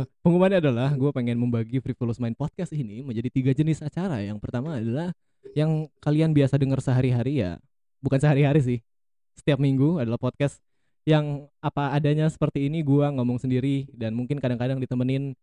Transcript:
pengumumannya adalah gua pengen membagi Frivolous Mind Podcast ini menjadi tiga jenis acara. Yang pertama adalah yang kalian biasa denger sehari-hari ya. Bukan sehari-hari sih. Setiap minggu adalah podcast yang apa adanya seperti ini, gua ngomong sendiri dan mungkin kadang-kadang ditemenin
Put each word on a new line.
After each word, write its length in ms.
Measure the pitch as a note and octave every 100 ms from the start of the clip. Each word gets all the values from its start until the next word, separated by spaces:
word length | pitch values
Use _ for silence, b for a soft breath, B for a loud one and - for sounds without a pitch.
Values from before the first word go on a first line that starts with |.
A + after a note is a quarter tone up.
| C3 _
pengumumannya 400 | F3 F3+ F#3+ F#3+
adalah 320 | D3 A#2 C3+
gua 160 | C#3 C#3+
pengen 240 | C3+ A#2+ A#2+
membagi 460 | B2 A#2 A2+ B2+
Frivolous 360 | - - A#2 A#2
Mind 200 | A#2 A#2
Podcast 340 | D3 - E3+
ini 300 | D3+ G#2+ A2
menjadi 260 | C#3 A2+ B2
tiga 240 | C3+ C3
jenis 300 | C3 D#3 D#3
acara. 400 | D3+ E3 F#3+ A#2
Yang 160 | G2+ G#2
pertama 380 | - A#2+ D#3 D3
adalah 320 | A2+ C3 F3 - _ _ -
yang 380 | D3 D#3 D#3 D#3 _
kalian 320 | D3 D3+ D#3+
biasa 240 | D3 C#3 C#3+
denger 220 | C3+ C3
sehari-hari 640 | C3+ B2+ B2+ A#2+ B2 C#3+
ya. 160 | F2+ - _ _ _ _
Bukan 160 | C3+ C3+
sehari-hari 460 | D3+ C#3 C#3+ D#3
sih. 160 | B2 A#2+ _ _ _ _ _
Setiap 240 | - - C3+
minggu 400 | C#3 C3 D3 F3
adalah 180 | A2+ A#2
podcast 460 | B2+ - C#3+ - _ _ _ _
yang 460 | D#3 D3+ D3 C#3+ C#3+ _
apa 340 | D3+ D3+ C#3+
adanya 340 | D3 D3 D3+ D#3
seperti 380 | - D3 C#3+
ini, 160 | C#3 E3
gua 320 | C#3+ C#3+ C#3+
ngomong 240 | C3+ B2 B2
sendiri 520 | C3 B2+ C#3 C#3 C#3
dan 220 | A#2+ A2+
mungkin 240 | A#2 B2 C#3+
kadang-kadang 400 | B2 A#2+ B2+ C3
ditemenin 580 | B2+ B2+ B2+ C3+ C#3 C3